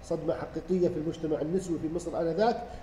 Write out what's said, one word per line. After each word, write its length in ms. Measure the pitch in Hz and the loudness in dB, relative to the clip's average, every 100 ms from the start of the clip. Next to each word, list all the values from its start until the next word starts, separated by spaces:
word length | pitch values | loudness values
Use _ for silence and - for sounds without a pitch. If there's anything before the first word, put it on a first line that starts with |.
صدمة 300 | - 165 151 | -4 -2 0
حقيقية 540 | 156 147 160 - 185 175 | -2 -2 -6 0 4 4
في 60 | 156 | 2
المجتمع 440 | 156 160 156 147 | -2 -2 0 0
النسوي 380 | 151 185 180 156 | 2 0 0 -2
في 160 | 156 | -2
مصر 260 | 165 170 147 | -2 -4 -2
آنذاك، 420 | 165 165 226 226 - - | 0 4 4 2 -6 -12